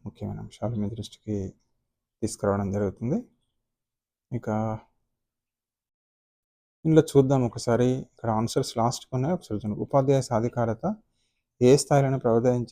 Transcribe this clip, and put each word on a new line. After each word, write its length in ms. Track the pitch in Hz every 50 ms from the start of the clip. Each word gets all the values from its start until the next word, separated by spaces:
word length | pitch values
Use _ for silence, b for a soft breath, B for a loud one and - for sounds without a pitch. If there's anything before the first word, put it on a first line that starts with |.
| -
ముఖ్యమైన 340 | - - - 107 101 104 104
అంశాలు 360 | 107 107 - - 110 107 120
మీ 140 | 107 104 101
దృష్టికి 600 | 113 113 101 - - - _ - 107 101 95 92 - _ _ _ _ _ _ _ _ _ _ _ _ _
తీసుకురావడం 500 | - 104 - - - 101 98 101 101 95
జరుగుతుంది. 460 | 98 104 101 95 90 - 110 120 165 240 254 - _ _ _ _ _ _ _ _ _ _ _ _ _ _ _ _ _ _ _ _
ఇక 460 | 127 117 - 110 107 214 110 110 110 104 - _ _ _ _ _ _ _ _ _ _ _ _ _ _ _ _ _ _ _ _ _ _ _ _ _ _ _ _ _ _ _ _ _ _ _ _ _ _ _ -
ఇందులో 160 | 160 156 160
చూద్దాం 440 | 156 - - 139 135 131 139 131 123
ఒకసారి, 420 | 117 - 117 - 123 113 113 123 127
ఇక్కడ 420 | 127 131 - - _ - - 113
ఆన్సర్స్ 480 | 110 110 113 110 - 143 127 - - 113
లాస్ట్కి 380 | 113 120 120 - - - -
ఉన్నాయి, 180 | 127 131 147 185
ఒకసారి 220 | 175 - - 107
చూద్దాం. 260 | 101 - 107 104 -
ఉపాధ్యాయ 400 | 113 - - 139 135 139 139 135
సాధికారత 760 | 123 - 120 110 113 120 - 123 117 113 110 - - 180 220 - _ _ _ _ _ _ _ _ _ _ _ -
ఏ 160 | 123 123 139 143
స్థాయిలను 420 | - - 147 139 139 131 135 131
ప్రభావితం 460 | - 120 113 117 117 127 123 123 117 -